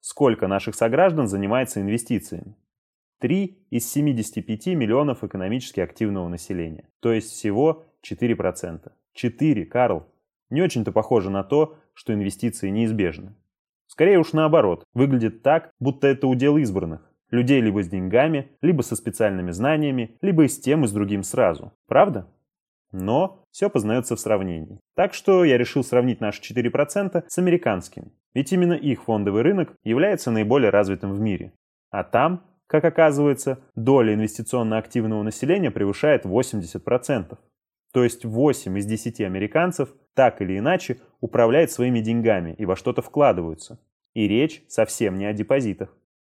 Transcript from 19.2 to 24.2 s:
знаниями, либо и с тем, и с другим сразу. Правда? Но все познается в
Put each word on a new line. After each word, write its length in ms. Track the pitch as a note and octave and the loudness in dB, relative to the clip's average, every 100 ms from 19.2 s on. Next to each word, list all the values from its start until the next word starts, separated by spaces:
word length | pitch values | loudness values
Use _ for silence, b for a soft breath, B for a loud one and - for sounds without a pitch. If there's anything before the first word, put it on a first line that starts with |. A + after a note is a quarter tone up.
| G#2+ F#2+ F2+ | 0 0 -6
знаниями, 640 | E2+ C3 D#3 D3 C3 A2+ - | -2 0 0 0 -2 -6 -4
либо 240 | G3+ E3 C#3+ | 0 4 4
и 20 | |
с 100 | - | 2
тем, 280 | B2+ D3+ B2 | 0 2 2
и 20 | |
с 60 | |
другим 300 | G2+ G2+ G2+ | 0 -2 -2
сразу. 500 | F#2+ - G2+ D#2 - _ - | -2 2 2 2 -10 _ 0
Правда? 420 | C3 G#3 A2+ F2 _ _ _ _ _ _ | 2 2 0 -10 _ _ _ _ _ _
Но 500 | F#2+ F#2+ C3 F#3+ - _ | -6 -2 0 -2 -6 _
все 180 | - G3+ | -4 -2
познается 460 | D#3 G#2 A#2+ A#2+ | -2 0 -2 -2
в 60 | A2+ | -6